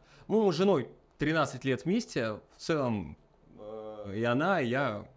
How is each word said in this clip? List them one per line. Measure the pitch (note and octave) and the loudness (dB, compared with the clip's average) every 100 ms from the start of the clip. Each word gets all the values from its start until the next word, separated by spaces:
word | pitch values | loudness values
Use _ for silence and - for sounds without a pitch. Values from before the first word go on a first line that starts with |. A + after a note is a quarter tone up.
| _ - - | _ -16 0
Ну, | G#3+ G3+ | 2 4
мы | |
с | D#3 | 4
женой | G3 D#3+ A2+ - _ - | 4 4 0 -10 _ -4
тринадцать | C#3+ D#3+ C#3 B2+ C3+ | 0 2 0 -2 -2
лет | B2 | 0
вместе. | E3 A3+ - D3 A2+ G#2 - - | 0 -2 0 -2 -2 -4 -12 -8
В | |
целом, | - D#3 B2 G#2 D2+ - _ _ - - | -2 0 0 -2 -4 -12 _ _ -20 -18
э, | G#2+ A2 G#2+ G#2+ G2+ G2+ | -14 -12 -12 -12 -8 -2
и | |
она, | A#2 B2 F3 F#3 | 0 2 2 2
и | B2 | 0
я | B2+ C3+ G#2 - | 0 -2 -4 -8